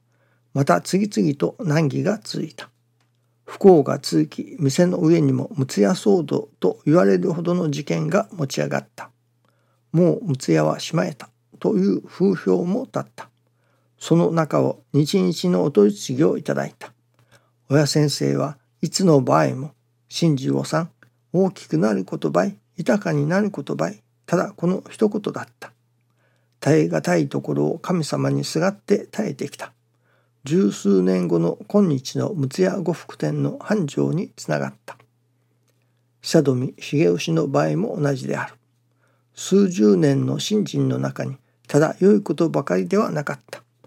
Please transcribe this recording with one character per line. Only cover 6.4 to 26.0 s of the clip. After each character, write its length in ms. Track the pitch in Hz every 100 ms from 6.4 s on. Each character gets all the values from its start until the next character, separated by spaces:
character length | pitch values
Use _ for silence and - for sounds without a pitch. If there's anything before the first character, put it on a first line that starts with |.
| - _
と 180 | 92 - -
言 80 |
わ 100 | 170
れ 140 | 196 190
る 140 | 175
ほ 100 | 165
ど 140 | 170 180
の 120 | 160
事 140 | 143
件 240 | 147 170 156
が 220 | 175 -
持 160 | 185 139
ち 140 | -
上 80 | 143
が 100 | 139
っ 80 | -
た。 160 | - - _ _ _ _ _ _ _ _
も 220 | 160 175 -
う 40 |
陸 120 | 196
奥 200 | 131 -
屋 120 | 160
は 140 | 156 -
し 140 | -
ま 100 | 160
え 100 | -
た 160 | - - _ _ -
と 180 | 175 190
い 100 | 196
う 160 | 185
風 320 | - - 196
評 300 | 170 190 180
も 200 | 175 240
立 140 | 262 135
っ 20 | 135
た。 140 | - - _ _ _ _ _ _ _
そ 180 | - 165
の 140 | 175
中 320 | 165 151 151
を 200 | 131 - _
日 260 | 143 151 196
々 380 | 185 170 180 180
の 80 |
お 60 | 170
取 200 | 208 208
り 60 | 208
次 220 | - 127
ぎ 60 |
を 140 | 170 -
い 40 |
た 120 | -
だ 120 | 69 -
い 80 | -
た。 140 | - _ _ _ _ _ _ _ -
親 180 | 143 143
先 240 | 156 147
生 260 | - 139 139
は 200 | 139 - _ _
い 80 | 165
つ 160 | -
の 160 | 190 143
場 220 | 127 151
合 120 | 143
も、 180 | 127 147 _ _ _ _
「新 280 | - 170 139
次 120 | 139
郎 160 | 139
さ 160 | 139 156
ん、 100 | 170 _ _ _ _
大 180 | 175 190
き 160 | - -
く 100 | 156
な 160 | 214
る 120 | 196
こ 140 | 185 151
と 120 | 151
ば 160 | 165 202
い、 100 | - _ -
豊 220 | - 208
か 140 | 180
に 140 | 147 147
な 140 | 185
る 100 | 208
こ 120 | -
と 140 | 143 -
ば 140 | 170
い、 120 | 208 _ _ -
た 100 | 175
だ 160 | 202 -
こ 100 | 170
の 160 | 185 -
一 200 | - 214
言 240 | 214 156
だ 100 | 147
っ 40 | - _
た。」 140 | - _ _ _